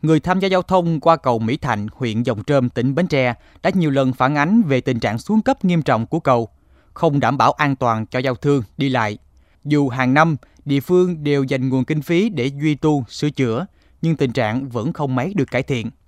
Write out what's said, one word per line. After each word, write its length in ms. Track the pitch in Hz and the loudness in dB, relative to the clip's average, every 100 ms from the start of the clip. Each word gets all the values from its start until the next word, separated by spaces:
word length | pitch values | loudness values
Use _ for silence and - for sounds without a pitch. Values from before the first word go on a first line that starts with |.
người 180 | 156 156 | 2 2
tham 200 | 170 185 | 2 -2
gia 80 | 190 | 2
giao 140 | 185 | 0
thông 380 | 180 185 175 160 | 2 0 2 0
qua 160 | 165 165 | 2 2
cầu 240 | - 117 | 2 -2
Mỹ 180 | 110 135 | -2 -4
Thạnh, 300 | 139 110 104 | -4 -4 -6
huyện 320 | - 123 107 | -6 -4 -2
Giồng 200 | 120 110 | -2 -4
Trôm, 260 | - 143 123 | 0 0 0
tỉnh 260 | - 123 135 | -2 -2 0
Bến 120 | 180 | 0
Tre 260 | 143 123 120 _ - | 0 0 -2 _ -6
đã 80 | 175 | -2
nhiều 180 | 190 160 | 2 2
lần 220 | 139 135 | 2 0
phản 220 | 127 127 147 | 2 0 2
ánh 260 | 147 226 | 2 2
về 200 | 185 131 | 2 0
tình 180 | 127 120 | 0 -2
trạng 200 | 110 110 | -2 -4
xuống 220 | - 214 | 0 0
cấp 240 | 214 269 185 | 2 0 2
nghiêm 160 | 175 | 0
trọng 240 | 151 117 113 | 2 0 0
của 140 | 165 | -2
cầu, 300 | 156 123 113 _ _ _ _ | 0 0 0 _ _ _ _
không 260 | - 170 143 | -2 0 2
đảm 180 | 120 135 | 0 2
bảo 140 | 127 | 2
an 240 | - 147 135 | 2 0 0
toàn 300 | 123 110 110 | 0 0 -2
cho 140 | 127 | -4
giao 160 | 131 123 | -2 -2
thương 280 | 143 143 107 - | 0 0 -2 -4
đi 120 | 135 | -2
lại. 280 | 127 107 107 _ _ _ _ 143 | 0 -2 -4 _ _ _ _ -2
Dù 240 | 147 139 | 0 0
hàng 240 | 120 127 | 0 2
năm, 220 | 139 165 147 - _ - | 4 4 0 -6 _ -4
địa 140 | 139 | -4
phương 440 | - 180 185 170 | 2 2 2 0
đều 200 | 147 143 | -2 0
dành 260 | 135 135 131 | 0 -2 0
nguồn 160 | 131 123 | 0 0
kinh 160 | 156 | -4
phí 280 | 143 170 214 | 0 0 0
để 160 | 170 123 | -2 -4
duy 300 | 139 151 147 | -2 -2 0
tu, 300 | 156 151 117 | 0 0 -2
sửa 200 | - 147 | -4 -4
chữa, 360 | 139 127 113 190 _ _ _ | -2 -2 -2 -6 _ _ _
nhưng 140 | 160 160 | -2 0
tình 160 | 139 | 0
trạng 380 | 117 110 117 135 | 0 -2 -2 -4
vẫn 240 | 120 113 | -4 -4
không 220 | 123 147 127 | -4 -2 -2
mấy 180 | 135 | -2
được 180 | 196 135 | -2 -2
cải 120 | 123 | -4
thiện. 260 | 131 127 113 - | -4 -4 -6 -12